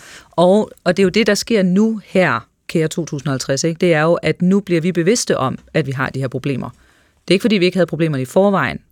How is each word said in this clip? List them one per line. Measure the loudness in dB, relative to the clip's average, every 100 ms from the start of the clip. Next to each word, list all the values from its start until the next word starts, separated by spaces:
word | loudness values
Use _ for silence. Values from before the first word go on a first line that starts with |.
| -14 -20 -10
Og, | 0 4 4 0 -4
og | -4 0
det |
er |
jo | 2
det, | 2 0
der |
sker | 0 0 0
nu | 2 2 2 -2 -4
her, | 0 0 0 -6 _ -6
kære | -2 -2
to | -4
tusind | -6 -6 -4
og |
halvtreds, | -4 -4 -2
ikke? | -2 0
Det | 2
er | 2
jo, | 2
at | 0 0 0
nu | 2 2
bliver | 2 -2
vi | 0
bevidste | -2 0 0 0 -2
om, | -2 -6 -6
at | -4 -4
vi |
har | -4 -6
de | -4
her | -6
problemer. | -6 -6 -6 -8 -14 _ _ _ _ 0
Det |
er |
ikke, | 2
fordi | 2 2
vi |
ikke | 2 2
havde | -2
problemerne | 0 -2 -2
i | -2
forvejen, | 2 2 2 -2 -6 _